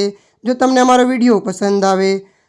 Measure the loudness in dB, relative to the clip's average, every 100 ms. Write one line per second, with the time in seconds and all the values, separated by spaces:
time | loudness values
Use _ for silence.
0 | -2 -8 _ _ -4 0 0 2 2 2
1 | 2 0 2 0 -2 -4 -2 0 0 0
2 | -2 -4 -8 _